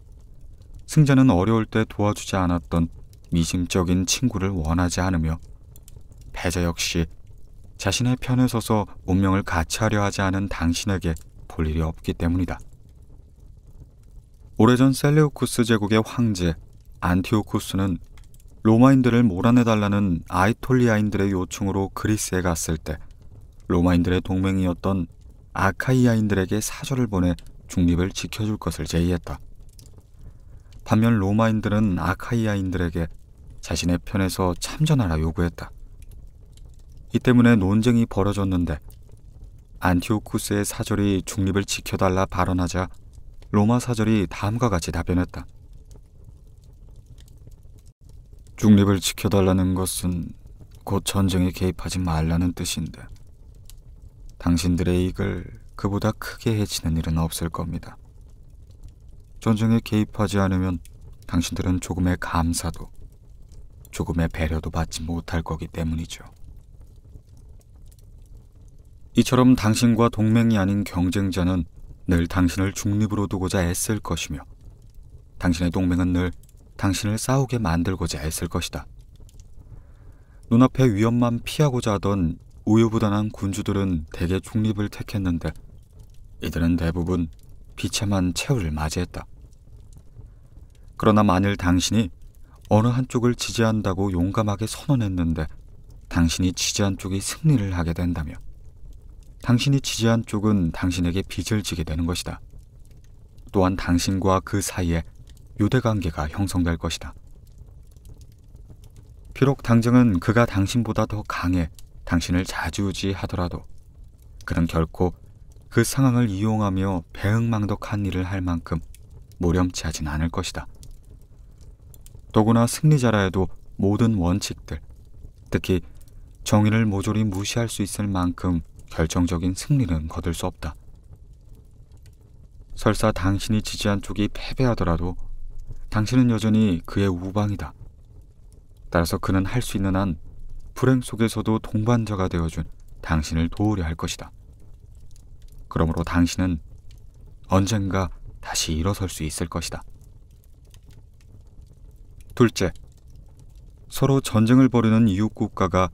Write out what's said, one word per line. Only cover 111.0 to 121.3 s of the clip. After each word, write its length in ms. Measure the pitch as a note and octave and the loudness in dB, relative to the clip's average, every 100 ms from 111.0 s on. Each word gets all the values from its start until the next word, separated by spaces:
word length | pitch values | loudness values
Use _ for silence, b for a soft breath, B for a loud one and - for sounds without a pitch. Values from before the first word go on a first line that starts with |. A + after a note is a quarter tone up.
| A2 | -2
더 180 | G2+ - | -4 -8
강해 400 | - F2+ F2+ D#2+ - - - | -4 0 0 -2 -6 -20 -18
당신을 400 | - F2 - F2+ | -2 -2 0 -2
좌지우지하더라도 1200 | F#2 - E2 F2+ G2 E2+ F#2+ F#2+ G2+ - F2 - - - - - - - - - | -2 -6 -6 -4 -4 -2 -4 -4 -6 -4 -4 -6 -12 -18 -20 -20 -20 -20 -20 -16
그는 240 | - - E2+ | -6 -2 0
결코 460 | E2 D#2+ - F2+ - - - - - - | 0 -2 -2 -2 -2 -16 -20 -20 -20 -2
그 140 | - | 0
상황을 460 | A#2 - C3+ A#2+ A#2 | 0 2 2 2 0
이용하며 760 | F#2+ A2 G#2+ G#2 F#2+ G2 F#2 - | 0 0 0 0 0 -2 -2 -6
배응망덕한 920 | - G2+ A2+ A#2 A2 G2+ G#2 - G#2 G2 | -4 0 0 0 0 -2 -4 -4 -4 -2
일을 160 | F2+ | -2
할 180 | F2+ G2 | -4 -4
만큼 380 | F2+ E2+ - E2 - - - - - - | -2 -4 -4 -6 -6 -18 -20 -20 -20 -2
모렴치하진 720 | F2 F2+ F2+ - E2 D#2+ D2+ | 0 2 0 -2 -8 -6 -6
않을 220 | D2+ E2 | -2 -2
것이다. 380 | F2 E2+ - - - - - - - - | -4 -6 -10 -12 -16 -18 -20 -20 -20 -20